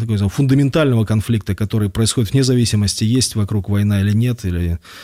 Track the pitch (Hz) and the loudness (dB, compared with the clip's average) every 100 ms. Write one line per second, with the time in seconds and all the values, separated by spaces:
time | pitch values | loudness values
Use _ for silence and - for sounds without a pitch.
0 | 113 104 101 - 135 135 139 165 143 117 | -2 0 0 0 2 2 2 2 2 2
1 | 104 107 - 113 - 95 101 113 104 104 | 2 0 0 -2 -2 -4 -2 -2 -2 0
2 | 110 - 110 139 131 127 117 107 101 - | -2 0 0 2 2 2 2 0 0 0
3 | 110 127 - 113 101 107 95 101 104 101 | 0 0 0 -2 -2 -2 -2 0 2 2
4 | 98 104 120 117 92 87 87 85 - - | 2 2 0 -2 -4 -2 -2 -4 -8 -20